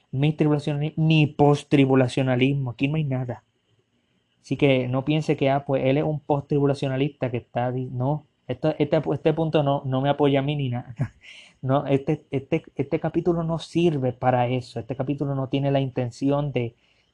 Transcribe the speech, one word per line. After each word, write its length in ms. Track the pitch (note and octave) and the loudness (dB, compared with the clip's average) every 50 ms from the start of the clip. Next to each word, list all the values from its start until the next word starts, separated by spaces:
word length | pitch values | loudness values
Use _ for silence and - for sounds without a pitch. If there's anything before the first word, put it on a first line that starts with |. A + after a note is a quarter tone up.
| _ _ | _ _
mistribulacionalismo, 880 | - C3 D3 D#3 D3+ - D#3+ D3 D3+ D3 - D#3 D3 C#3+ D3+ D#3 - E3 | -4 0 0 0 2 2 2 2 2 0 0 -2 -4 -2 -4 -4 -2 0
ni 240 | D#3 D#3+ D#3+ D#3 D3 | 2 4 6 4 4
posttribulacionalismo, 1500 | - - - D3 C#3+ D3 C#3 - - D3+ C#3 C3+ C3 C3 C3 B2+ A#2+ - C#3+ C3 C3 B2+ A#2+ C3 C#3 C#3+ C#3 C3 B2 | 4 4 4 4 6 4 4 0 2 4 4 6 6 6 4 4 2 0 -2 0 0 2 2 2 2 0 0 -4 -4
aquí 160 | A2+ - C3+ C#3 | -4 -4 -2 -2
no 80 | D3+ | -2
hay 80 | D#3+ D3+ | -2 -2
nada. 380 | C3+ C3 B2+ C3 B2 A2 - _ _ _ _ _ _ _ _ _ _ _ _ _ _ _ _ _ _ _ _ | -2 -2 -4 -4 -6 -8 -12 _ _ _ _ _ _ _ _ _ _ _ _ _ _ _ _ _ _ _ _
Así 160 | _ - C3+ - | _ -6 -2 2
que 280 | D3 C#3 C3 B2+ B2 | 4 4 4 4 2
no 200 | B2 B2+ C3+ B2 | 0 -2 -2 0
piense 320 | D3 D#3 D#3+ D3+ - D3 - | 0 0 0 0 0 0 0
que, 100 | C#3+ C3+ | 2 0
ah, 160 | C3+ C#3+ - | 0 0 -2
pues 180 | - C3+ C3 C3+ | -2 -2 0 2
él 100 | C3 C3+ | 2 2
es 80 | D3 D#3 | 2 0
un 160 | D#3 D#3 C#3+ | 0 -2 -4
posttribulacionalista 1080 | _ - D3 C#3+ - - D3+ C#3+ C#3+ C#3+ C#3 - C#3 C3+ C3 C3 C#3 D3 - - C3 B2 | _ -2 -2 -2 -2 0 0 2 2 2 0 0 -2 -4 -2 0 -2 -2 -2 -4 -6 -4
que 80 | A#2+ A#2 | -4 -6
está 340 | - _ - A#2+ B2 B2+ | -8 _ -6 -4 -4 -2
di-, 140 | B2 C3 B2+ C3 | -4 -4 -6 -6
no, 360 | C3 B2 B2 C#3 D3+ D3+ - _ _ _ _ | -4 -4 -2 -2 -2 -4 -6 _ _ _ _
esto, 280 | - B2+ - - D#3 - - | -10 -8 -4 -2 -2 0 0
este, 220 | D3 D3 E3 D#3 D3 D#3 | 0 0 0 0 0 0
este 200 | D3+ - - E3 | -2 0 0 0
punto 300 | D#3 D#3+ E3 D#3 D3+ D#3 | 0 0 0 0 2 2
no, 200 | C#3+ C#3 C#3 C#3+ - | 2 2 0 -2 -2
no 160 | C3 C3 C3 | -2 -2 0
me 80 | C3+ C#3+ | 0 0
apoya 300 | C#3 C#3+ D3 C#3+ C#3 C3+ | 2 2 2 4 4 2
a 20 | |
mí 140 | C3+ D3 D3+ | 0 0 -2
ni 120 | D3 C#3 B2 | -2 -4 -4
nada. 260 | A#2+ A#2+ - - - | -4 -6 -6 -8 -8
<laughs> 200 | - B2 - - _ - - - - - - _ _ | -8 -8 -8 -8 _ -20 -20 -20 -20 -20 -20 _ _
No, 240 | - B2+ C3+ D3 - | -2 0 0 0 0
este, 380 | C3+ C#3 C3+ C#3 - D3+ D3+ - - | 0 -2 -2 -2 -2 -6 -6 -6 -6
este, 320 | C#3+ C3 C3+ - E3 D#3+ - - _ | -8 -6 -4 -2 -4 -4 -4 -6 _
este 260 | - C#3 - E3 D#3+ | -8 -6 -4 -4 -4
capítulo 420 | - D#3+ - E3+ E3 F3+ E3+ E3+ | -4 -4 -4 -2 -2 -2 -2 -2
no 160 | E3 E3 E3 D#3 | -2 -4 -4 -6
sirve 560 | - - - E3 F3 F3 D3+ C3+ C3 B2+ A#2+ | -8 -6 -2 0 0 0 0 0 -2 -4 -4
para 340 | - B2+ B2+ B2 B2 B2 A#2+ | -2 0 0 2 2 2 0
eso. 320 | B2+ B2+ B2 - - A#2+ | -2 -4 -4 -6 -10 -10
Este 160 | B2 - B2+ | -8 -8 -6
capítulo 380 | - C3+ C3+ C#3+ C#3 D#3 C#3 C#3 | -6 -4 -4 -4 -4 -4 -4 -4
no 160 | C3+ C3 B2+ | -4 -4 -2
tiene 200 | - C#3 C#3 C#3 | -2 -2 0 2
la 100 | C#3 C3+ | 0 0
intención 720 | C3+ C3 - C3+ B2 A#2 - - C3+ C#3 C#3+ C#3+ D3 C#3+ | 0 -2 -4 -4 -4 -6 -4 -2 -2 0 0 0 -2 -2
de, 220 | B2+ B2+ A#2+ A2+ - _ _ _ _ _ _ _ | -2 -2 -4 -4 -8 _ _ _ _ _ _ _